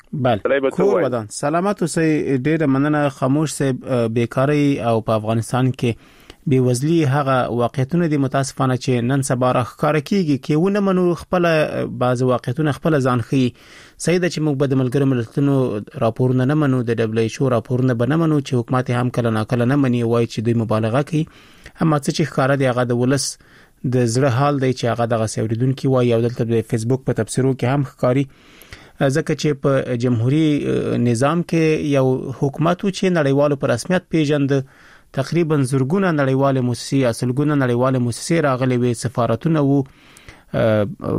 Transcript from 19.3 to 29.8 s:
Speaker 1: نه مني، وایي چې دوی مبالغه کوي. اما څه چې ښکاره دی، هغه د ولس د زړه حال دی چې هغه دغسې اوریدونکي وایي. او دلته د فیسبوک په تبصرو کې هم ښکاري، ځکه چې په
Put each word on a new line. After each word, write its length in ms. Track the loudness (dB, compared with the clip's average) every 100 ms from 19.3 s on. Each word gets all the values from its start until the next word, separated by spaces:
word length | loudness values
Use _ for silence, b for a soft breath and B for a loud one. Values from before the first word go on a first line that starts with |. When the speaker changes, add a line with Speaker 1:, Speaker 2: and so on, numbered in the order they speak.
| -2 -2 0 2
Speaker 1:
نه 100 | 2
مني، 280 | 2 0
وایي 240 | 0 0 0
چې 120 | -2
دوی 140 | 0
مبالغه 480 | 0 0 0 0 0
کوي. 240 | -2 -2 -4 B B B B B
اما 160 | 0 0
څه 140 | -2
چې 120 | -2
ښکاره 320 | -2 0 0 2
دی، 100 | 2
هغه 180 | 0
د 80 | 0
ولس 460 | 0 2 0 -2 -10 b b b b -2
د 200 | 0 2
زړه 220 | 2 2
حال 320 | 2 0 2
دی 140 | 0
چې 120 | 0 -2
هغه 200 | -2 0
دغسې 340 | 0 -2 -2
اوریدونکي 480 | -4 0 0 0 0
وایي. 260 | 2 4
او 80 | 2
دلته 220 | 0 -2
د 180 | 0 0
فیسبوک 440 | 0 -4 -2 -2 -2
په 80 |
تبصرو 400 | -2 -2 0 0
کې 100 | 0
هم 200 | 0 0
ښکاري، 420 | -2 -2 0 0 -2 B B B B B B -2 0
ځکه 260 | 0 -2
چې 200 | -2 0
په 420 | 0 0 0